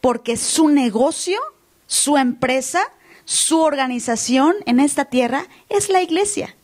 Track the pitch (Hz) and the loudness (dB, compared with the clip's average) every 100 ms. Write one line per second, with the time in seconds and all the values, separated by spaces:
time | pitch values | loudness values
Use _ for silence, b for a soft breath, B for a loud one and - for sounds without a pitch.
0 | 262 240 - 233 - - 311 285 247 208 | 0 -2 -4 -6 -2 2 4 4 2 2
1 | 269 311 - 403 622 _ _ _ _ - | 0 0 -4 -4 -6 _ _ _ _ -4
2 | - 294 254 240 262 262 262 349 440 _ | 0 2 2 -2 -2 -2 -2 -2 -4 _
3 | b b - - - 320 320 285 262 247 | b b -8 -4 0 2 2 0 -4 -4
4 | 240 226 - 254 285 403 247 240 285 294 | -4 -4 0 2 4 2 2 2 2 0
5 | 277 254 240 269 359 b b 403 403 370 | -2 0 0 -2 -8 b b -4 2 0
6 | 349 330 403 - - - | 2 0 -2 -4 -8 -14